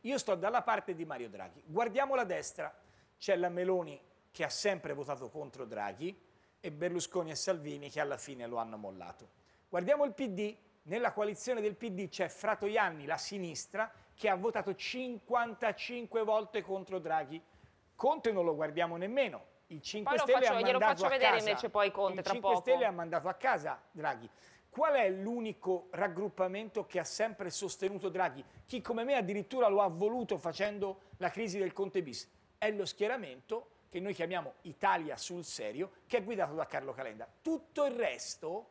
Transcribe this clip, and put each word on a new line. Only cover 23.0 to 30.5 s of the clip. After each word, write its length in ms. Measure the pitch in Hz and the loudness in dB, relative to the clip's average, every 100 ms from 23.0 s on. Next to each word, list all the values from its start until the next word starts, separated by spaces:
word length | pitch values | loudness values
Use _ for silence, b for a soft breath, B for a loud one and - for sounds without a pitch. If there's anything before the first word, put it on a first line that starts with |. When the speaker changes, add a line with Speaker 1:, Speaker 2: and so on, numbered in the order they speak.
| 165 165 160 | -2 -2 -2
Speaker 1:
a 60 | |
casa 480 | 185 262 196 147 131 - | 0 2 2 -2 -8 -10
Draghi. 380 | 160 151 123 113 b b b _ | -4 -4 -4 -10 b b b _
Qual 260 | - 311 | 0 4
è 160 | 277 202 | 6 4
l'unico 800 | 190 196 240 220 - 185 180 - | 2 -2 -2 -4 -4 -2 -2 -2
raggruppamento 960 | 165 196 170 208 - 185 196 220 214 | -2 0 0 -4 0 -2 -2 -6 -6
che 140 | - 185 | -2 -4
ha 40 | |
sempre 460 | 156 - 220 208 180 | -4 0 -2 -2 -6
sostenuto 600 | - 190 - 196 202 190 | -4 -6 -2 -2 -2 -4
Draghi? 340 | 180 175 131 - b | 0 -2 -2 -16 b
Chi 160 | - 247 | -8 -8
come 220 | - 226 | -2 -2
me 120 | 240 | 2
addirittura 520 | 269 185 208 - 262 226 | 2 2 -4 -2 4 6
lo 140 | 196 | 6
ha 60 | 196 | 4
voluto 500 | 165 208 247 226 190 | 2 0 0 -2 -2
facendo 640 | 170 | -4